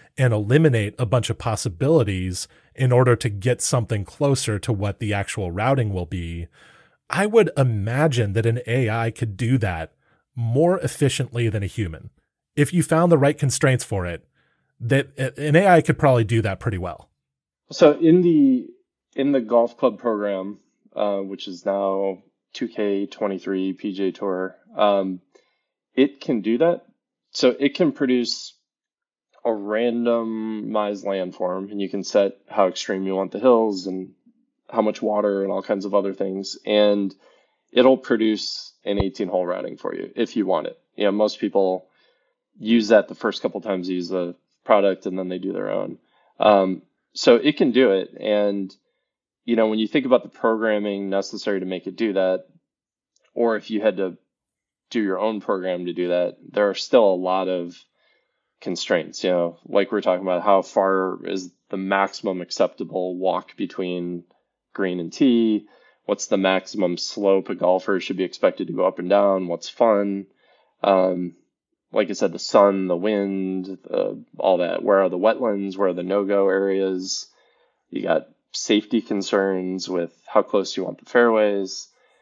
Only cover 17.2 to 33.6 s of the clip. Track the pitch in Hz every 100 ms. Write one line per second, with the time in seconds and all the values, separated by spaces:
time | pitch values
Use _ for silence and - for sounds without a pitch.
17.2 | _ _ _ _ _ - 156 147 165 175
18.2 | 175 156 139 127 107 - _ _ _ 139
19.2 | 139 135 110 117 117 - 127 104 120 107
20.2 | 104 95 95 104 _ _ _ - 104 98
21.2 | 98 95 - 90 101 98 98 98 98 95
22.2 | _ _ _ - 117 - 104 98 101 -
23.2 | 104 95 - 95 95 92 107 95 95 -
24.2 | 101 92 92 - _ - 104 101 95 90
25.2 | _ _ _ _ _ _ _ - 139 -
26.2 | - 120 101 120 165 170 - _ _ _
27.2 | _ - 127 113 139 - 151 135 135 123
28.2 | 117 - - - _ _ _ _ _ _
29.2 | _ _ 120 110 101 107 120 117 117 117
30.2 | 113 110 107 107 110 107 104 101 101 98
31.2 | 92 - 90 92 98 104 95 101 92 104
32.2 | 98 - - - 92 - - 95 95 95
33.2 | 92 104 127 117